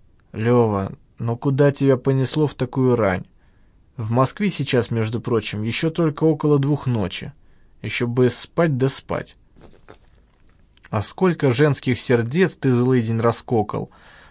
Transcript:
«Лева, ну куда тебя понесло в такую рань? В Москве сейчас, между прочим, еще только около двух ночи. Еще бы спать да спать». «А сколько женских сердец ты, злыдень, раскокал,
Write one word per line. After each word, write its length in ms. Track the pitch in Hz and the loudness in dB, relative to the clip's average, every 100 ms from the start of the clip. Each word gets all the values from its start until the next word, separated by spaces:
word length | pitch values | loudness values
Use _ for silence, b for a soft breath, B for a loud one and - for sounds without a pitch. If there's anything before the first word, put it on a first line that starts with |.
| _ _ _ | _ _ _
«Лева, 600 | - 113 123 113 101 95 - _ - | -4 2 4 4 0 -4 -10 _ -8
ну 180 | 117 120 | -6 -2
куда 360 | 143 135 143 | 0 2 2
тебя 240 | 139 135 131 | 4 2 2
понесло 500 | 139 135 127 156 147 | 2 0 0 0 -2
в 80 | |
такую 400 | - 127 139 127 | -2 -4 0 2
рань? 320 | 117 101 90 - _ _ _ _ _ _ - | 4 2 0 -6 _ _ _ _ _ _ -10
В 140 | 110 | -2
Москве 400 | 120 131 - 208 | 0 0 0 -4
сейчас, 400 | - 135 123 110 | -4 -2 0 0
между 320 | 117 110 117 | -2 -2 -4
прочим, 400 | - 117 - 104 | -2 -2 -2 -6
еще 260 | 107 113 160 | -4 -2 -4
только 360 | 165 165 143 | 0 -2 2
около 340 | 160 151 151 147 | 0 2 2 2
двух 280 | 139 143 131 | 2 0 -2
ночи. 460 | 117 90 - - - - - - _ | -2 -2 -6 -12 -14 -20 -20 -20 _
Еще 260 | 110 - 123 | -8 -4 -2
бы 220 | 120 123 | 2 2
спать 480 | - - - 170 127 | 0 -6 -2 0 2
да 140 | 135 | -2
спать». 460 | - - - - - _ - - - - - _ _ _ _ _ _ _ _ - | -2 -6 -8 -8 -18 _ -20 -20 -20 -20 -20 _ _ _ _ _ _ _ _ -8
«А 100 | 110 | -6
сколько 500 | - - 190 160 139 | -4 0 0 2 2
женских 480 | 120 151 135 - 120 | 4 2 2 -2 -2
сердец 580 | - 120 117 156 180 - | 2 0 2 0 0 0
ты, 160 | 135 | 0
злыдень, 480 | 120 123 127 110 113 | 2 4 2 0 0
раскокал, 680 | 117 113 - 117 104 - - B B B B | 0 0 -2 -2 0 -4 -8 B B B B